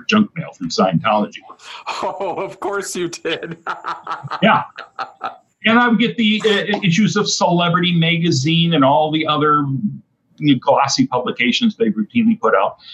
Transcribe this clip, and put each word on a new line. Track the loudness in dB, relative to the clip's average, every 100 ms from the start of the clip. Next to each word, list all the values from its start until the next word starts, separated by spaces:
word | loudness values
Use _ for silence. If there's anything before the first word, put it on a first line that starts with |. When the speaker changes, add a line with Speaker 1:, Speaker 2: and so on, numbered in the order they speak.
| 0
Speaker 1:
junk | 0 0 -2
mail | -14
from | -10 -8
Scientology. | -2 0 2 0 0 -2 -10 -20 -20 -20 -14 -10 -6
Speaker 2:
Oh, | -6 -6 -6 -6
of | -8 -8
course | -6 -6 -6 -6
you | -6
did. | -6 -6 -6 -8 -10
<laughs> | -10 -8 -8 -10 -10 -10 -8 -2
Speaker 1:
Yeah. | 2 2 -2 -14 -16 -12 -12 -10 -12 -12 _ _ 2
And | 4
I | 4
would | 2
get | 0 0
the, | 0 2 2
uh, | 0 -2 -2
issues | 0 2 2 0
of | -2
Celebrity | 0 0 2 2 0 0
Magazine | 2 2 2 0 0 2 2 2
and | 4 4
all | 4 2
the | 0 0
other, | 0 2 2 0 -2 -4 -6 _ _ _ -2
you | 2
know, | 2
glossy | 2 2 2 0 0
publications | 0 -4 -2 0 2 0 2
they | -2
routinely | 0 -2 2 2 2
put | 2 2
out. | 0 -4 -20